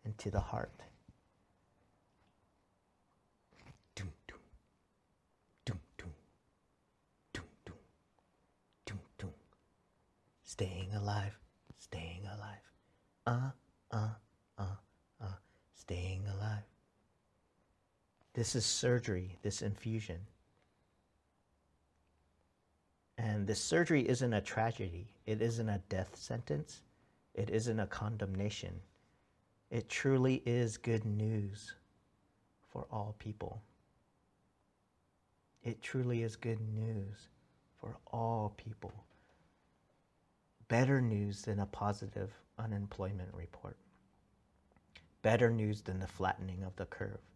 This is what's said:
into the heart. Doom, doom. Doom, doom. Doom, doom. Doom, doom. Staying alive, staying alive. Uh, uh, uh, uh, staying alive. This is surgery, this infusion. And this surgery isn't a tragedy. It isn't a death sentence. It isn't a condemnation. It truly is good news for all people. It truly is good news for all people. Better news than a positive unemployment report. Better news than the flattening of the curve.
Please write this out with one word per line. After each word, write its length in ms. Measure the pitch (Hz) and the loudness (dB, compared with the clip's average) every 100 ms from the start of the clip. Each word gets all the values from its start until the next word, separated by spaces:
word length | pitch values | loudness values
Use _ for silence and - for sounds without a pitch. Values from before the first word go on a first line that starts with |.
into 240 | 113 107 107 | -6 -4 2
the 120 | 101 | 2
heart. 320 | - 117 - - - - - - _ _ _ _ _ _ _ _ _ _ _ _ _ _ _ _ _ _ _ _ _ _ _ - - - _ | 2 -2 -4 -8 -20 -20 -20 -20 _ _ _ _ _ _ _ _ _ _ _ _ _ _ _ _ _ _ _ _ _ _ _ -20 -20 -20 _
Doom, 180 | - 95 - - | -10 -10 -10 -20
doom. 140 | - - - _ _ _ _ _ _ _ _ _ _ | -20 -20 -20 _ _ _ _ _ _ _ _ _ _
Doom, 160 | - 87 - - | -6 -6 -8 -14
doom. 160 | 87 76 _ _ _ _ _ _ _ _ _ _ _ | -12 -14 _ _ _ _ _ _ _ _ _ _ _
Doom, 120 | - - - | -12 -12 -18
doom. 120 | - - - _ _ _ _ _ _ _ _ _ | -20 -20 -20 _ _ _ _ _ _ _ _ _
Doom, 160 | - 101 - - | -10 -10 -12 -10
doom. 160 | 92 - - _ _ _ _ _ _ _ _ _ | -10 -10 -20 _ _ _ _ _ _ _ _ _
Staying 500 | - - 98 90 95 | -16 -4 -2 -2 -4
alive, 440 | 104 101 104 101 - - _ _ - | -2 0 0 -2 -8 -20 _ _ -20
staying 480 | - 82 82 87 101 | -12 -10 -8 -10 -10
alive. 320 | 101 104 104 - _ _ _ _ _ | -10 -10 -12 -18 _ _ _ _ _
Uh, 260 | - 120 131 - _ _ _ | 0 2 0 -4 _ _ _
uh, 160 | 113 107 110 _ _ _ - | 0 0 -2 _ _ _ -6
uh, 60 | 98 98 - _ _ _ | -6 -6 -12 _ _ _
uh, 160 | 101 95 _ _ _ | -8 -8 _ _ _
staying 540 | - - 87 90 95 101 | -20 -6 -4 -2 -2 -4
alive. 380 | 98 107 107 104 _ _ _ _ _ _ _ _ _ _ _ _ _ _ _ _ | -2 -2 -2 -6 _ _ _ _ _ _ _ _ _ _ _ _ _ _ _ _
This 220 | - 113 127 | -2 0 2
is 100 | 104 | 2
surgery, 720 | - 123 123 120 92 92 90 | 2 4 4 4 -2 -2 -4
this 200 | 101 101 | -4 -2
infusion. 560 | 107 101 113 110 107 87 101 - _ _ _ _ _ _ _ _ _ _ _ _ _ _ _ _ _ _ _ _ _ _ _ _ _ _ _ - | -2 -2 -2 -4 -4 -8 -10 -18 _ _ _ _ _ _ _ _ _ _ _ _ _ _ _ _ _ _ _ _ _ _ _ _ _ _ _ -2
And 300 | 110 104 98 | 0 2 2
this 140 | 104 | 0
surgery 460 | - 165 170 156 123 | 4 4 8 6 6
isn't 240 | 123 127 | 4 6
a 80 | 107 | 4
tragedy. 680 | - - 113 113 98 85 101 - | 2 2 2 0 -4 -6 -10 -12
It 160 | - 110 | -2 2
isn't 280 | 117 113 110 | 2 2 2
a 120 | 101 - | 0 0
death 280 | 92 92 - | -2 -2 -8
sentence. 680 | - 117 - 147 151 - - _ _ _ _ - | -6 -6 -2 -2 -2 -12 -20 _ _ _ _ -4
It 140 | 104 | 2
isn't 280 | 110 117 110 | 2 2 0
a 80 | 101 | 0
condemnation. 920 | - 107 110 101 95 104 - 92 92 - _ _ _ _ _ _ _ _ | -2 -2 -2 -2 0 0 -2 -6 -8 -12 _ _ _ _ _ _ _ _
It 180 | 117 - | -4 -2
truly 540 | - 139 135 127 131 - | 0 4 6 6 4 4
is 300 | 120 117 104 | 4 2 0
good 260 | - 113 | 2 2
news 680 | 107 104 110 110 101 101 - - _ _ _ _ _ _ _ _ _ | 2 2 2 2 -2 -6 -12 -16 _ _ _ _ _ _ _ _ _
for 160 | - - | -8 -4
all 240 | 110 104 107 | -4 -4 -6
people. 440 | 110 104 98 101 - _ _ _ _ _ _ _ _ _ _ _ _ _ _ _ _ _ _ _ | -10 -6 -8 -8 -14 _ _ _ _ _ _ _ _ _ _ _ _ _ _ _ _ _ _ _
It 200 | 120 110 | -6 -6
truly 400 | - 131 123 120 | -4 0 2 2
is 120 | 113 | 0
good 260 | 110 117 110 110 | -2 -2 0 0
news 540 | 107 110 110 98 104 - - _ _ _ _ | -2 -2 -2 -4 -8 -16 -20 _ _ _ _
for 180 | 113 110 - | -10 -10 -6
all 440 | 117 113 113 107 104 | 0 2 2 0 -4
people. 360 | - 107 - 107 - - - _ _ _ _ _ _ _ _ _ _ _ _ _ - | -12 -10 -10 -12 -18 -20 -20 _ _ _ _ _ _ _ _ _ _ _ _ _ 2
Better 320 | 117 131 139 | 4 6 6
news 420 | 123 104 101 101 | 4 2 0 -2
than 180 | - 101 | -2 0
a 60 | 98 | -2
positive 640 | - 104 101 101 101 101 - - - | 0 0 0 -4 -6 -6 -8 -18 -8
unemployment 680 | 110 101 101 - 95 98 90 | -4 -2 -4 -4 -4 -4 -6
report. 420 | 90 87 - 95 - - _ _ _ _ _ _ _ _ - _ - - _ | -8 -12 -10 -12 -12 -20 _ _ _ _ _ _ _ _ -20 _ -20 -20 _
Better 280 | - 120 120 | 6 8 8
news 320 | 117 107 104 | 6 2 0
than 180 | - 95 | -2 -2
the 60 | 95 | -4
flattening 560 | - 95 - 92 92 | 0 0 0 -4 -4
of 120 | 92 95 | -6 -6
the 100 | 95 | -8
curve. 340 | - 101 98 - | -4 -6 -6 -14